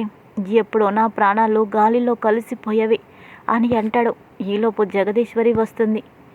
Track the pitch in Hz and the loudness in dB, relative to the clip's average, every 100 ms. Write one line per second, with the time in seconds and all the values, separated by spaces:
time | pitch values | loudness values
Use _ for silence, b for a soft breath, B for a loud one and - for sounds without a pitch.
0 | 214 - - - 190 226 208 220 202 208 | -2 -10 -14 -10 0 0 2 0 0 0
1 | 220 214 202 208 226 214 214 214 214 240 | 0 2 0 2 2 2 0 2 2 2
2 | 247 233 220 214 220 247 - 214 220 226 | 0 0 0 0 -2 -10 -4 0 0 0
3 | - B B B B 226 233 233 214 240 | -4 B B B B 0 0 0 -2 0
4 | 233 - - - 190 208 226 208 208 196 | -2 -4 -10 -12 -6 -2 -2 -2 -2 -2
5 | 190 214 233 226 226 220 220 - 220 214 | -2 0 -2 0 0 0 -2 -2 -2 -2
6 | - - - | -6 -20 -20